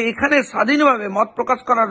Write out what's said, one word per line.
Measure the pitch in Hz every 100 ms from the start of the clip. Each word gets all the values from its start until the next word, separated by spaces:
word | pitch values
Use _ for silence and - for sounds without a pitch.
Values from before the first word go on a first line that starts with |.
| 233
এখানে | - 285 285
স্বাধীনভাবে | - - 214 294 294 240 208
মত | 196 226 -
প্রকাশ | 247 247 -
করার | 233 214